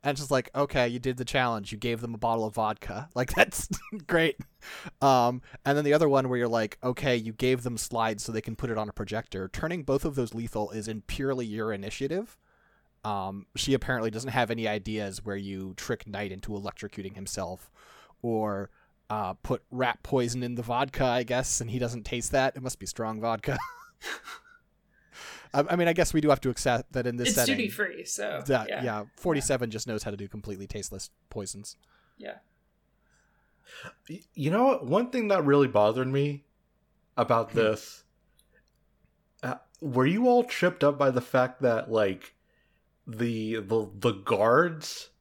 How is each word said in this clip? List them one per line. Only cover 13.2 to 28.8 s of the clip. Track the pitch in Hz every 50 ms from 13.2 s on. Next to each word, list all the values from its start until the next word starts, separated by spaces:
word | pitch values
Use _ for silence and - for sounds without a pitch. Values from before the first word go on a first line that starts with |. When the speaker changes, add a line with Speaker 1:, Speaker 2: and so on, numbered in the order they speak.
| 95 95 98 98 95 _ _
Speaker 1:
she | - - -
apparently | 135 127 - - 131 120 110 113
doesn't | 107 113 123 135
have | 104 127 120 107
any | 117 117 113 107
ideas | 107 104 95 107 110 107 104 98 95 92 -
where | 104 98
you | 101 98 98 98 95 95 95 92 -
trick | - - 123 - -
Knight | 110 101 98 104 98
into | 92 95 - 107
electrocuting | 104 101 98 101 - - - 101 - - 95 95 104
himself | 95 98 98 - - 95 87 92 - - - _ _ - - - - - _ _ _
or, | - 120 113 110 107 107 101 98 98 - _ _ _ _ _ _ _ _
uh, | 107 107 104 92 95 -
put | _ - 131 - _ _
rat | - 123 127 123 113 -
poison | _ - - 131 123 120 117 127
in | 123 120 123
the | 120
vodka, | 117 117 120 123 139 135 - - 135
I | 127 120 127
guess, | 123 110 123 127 131 - - -
and | 123 113
he | 107 127
doesn't | 123 117 117 120 104
taste | - - 120 113 -
that. | - 170 160 135 -
It | 135
must | 127 127 - _
be | 101
strong | 95 - - 113 110 110 107
vodka. | 107 117 113 107 - - 135 123
<laughs> | - - - - - - _ _ - - - - - - - - _ - - _ _ _ _ _ _ _ _ _ _ _ _ - - - - - - - -
I, | 135 147 151
I | 175
mean, | 175 175 170
I | 165
guess | 170 180 -
we | - 160
do | 147 151
have | 139 135
to | - 135
accept | 120 - - 131 120 117 127 _
that | - 131 120
in | 123 120
this | 120 123 123
Speaker 2:
It's | 208
Speaker 1:
setting, | - 123 247 269
Speaker 2:
duty | 247 233 196
free, | - - 208 180 - - 170
so, | - - - 208 214 156 151 135 135
Speaker 1:
that, | 135 120 110 107
Speaker 2:
yeah. | - -